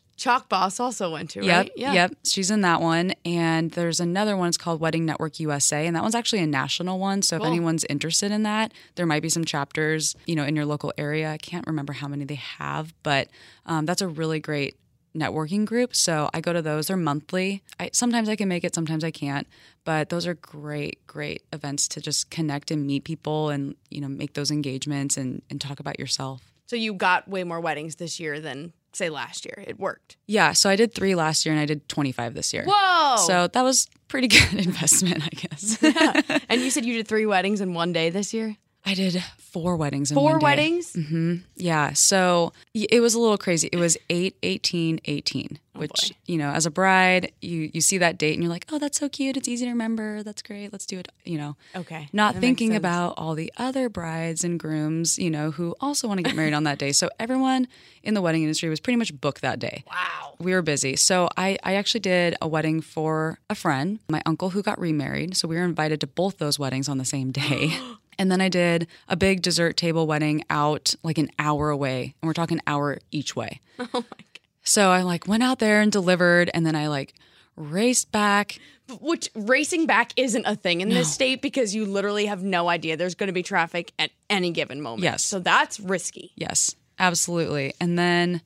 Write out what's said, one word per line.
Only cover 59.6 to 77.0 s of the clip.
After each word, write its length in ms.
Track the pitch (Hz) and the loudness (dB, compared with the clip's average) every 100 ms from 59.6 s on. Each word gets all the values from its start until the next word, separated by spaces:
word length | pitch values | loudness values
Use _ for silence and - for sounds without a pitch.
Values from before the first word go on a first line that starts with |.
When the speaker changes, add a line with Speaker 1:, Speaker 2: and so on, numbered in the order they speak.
| 123 - - | -6 -8 -10
Speaker 1:
Wow. 480 | 180 180 165 - - | -6 -6 -6 -12 -6
Speaker 2:
We 140 | 175 | 0
were 80 | 185 | 2
busy. 340 | 156 139 135 - | 2 0 0 2
So 320 | - 185 180 - | 4 4 2 0
I, 220 | 190 196 | -2 -2
I 120 | - | -2
actually 260 | 196 202 226 | -2 0 -2
did 340 | 190 180 175 - | 2 2 2 0
a 80 | 160 | -2
wedding 320 | 156 156 160 | 0 0 0
for 580 | 151 - 156 156 160 - - | -2 -4 -2 0 -2 -6 -8
a 40 | |
friend, 440 | 208 170 135 170 214 - | -4 0 0 -2 -4 -4
my 140 | 156 | -2
uncle 260 | - 160 185 | 0 -2 -2
who 120 | 190 | -2
got 180 | 202 - | -2 -2
remarried. 560 | 175 151 135 139 165 185 | 0 0 -2 -4 -4 -2
So 100 | 165 | -2
we 80 | 165 | 0
were 80 | |
invited 360 | 180 156 156 156 | 0 0 0 -2
to 60 | 143 | -4
both 320 | - 190 - | -2 -2 0
those 200 | 147 143 | -2 -2
weddings 300 | 135 131 139 | -2 -2 -2
on 80 | 135 | -2
the 80 | |
same 260 | 131 139 131 | -2 -2 -2
day. 480 | 131 139 139 151 165 | -2 0 0 0 -2
Speaker 1:
<gasps> 60 | 247 233 _ - | -8 -16 _ -2
Speaker 2:
And 120 | 190 | 2
then 120 | 185 | 4
I 80 | 190 | 2
did 360 | 180 175 170 165 - - | 4 4 2 0 -8 -6
a 80 | 170 | 0
big 240 | 190 190 | 2 2
dessert 380 | 180 165 170 - | 0 2 0 0
table 280 | 170 160 156 | 0 2 2
wedding 380 | 151 151 151 - | 2 2 0 0
out, 420 | 151 147 151 - - | 0 2 0 -2 -4
like, 140 | 165 160 | -2 0
an 140 | 147 - | -2 0
hour 320 | 151 147 151 | 0 2 2
away. 440 | 143 139 131 131 - | 0 0 -2 -6 -6
And 80 | 160 | -4
we're 60 | |
talking 260 | 160 165 165 - | -2 0 -2 0
hour 320 | 147 143 131 - | 0 0 -4 -6
each 240 | 151 - | -8 -6
way. 260 | - 110 - _ | -6 -8 -10 _
Speaker 1:
<laughs> 100 | - | -14
Oh 80 | 247 | -6
my 60 | 247 | -6
God. 220 | 233 - - - _ _ | -6 -12 -20 -20 _ _
Speaker 2:
So 280 | - 214 196 | 0 4 6
I, 100 | 185 | 6
like, 260 | 180 170 - | 4 -2 0
went 160 | 220 | 2
out 160 | 254 262 | 2 4
there 220 | 214 208 | 4 6
and 100 | 214 | 6
delivered, 600 | 202 175 180 175 175 175 | 4 4 4 6 6 4
and 140 | - 165 | 2 2
then 100 | 156 | 2
I, 120 | 151 | 0
like, 260 | 143 | -2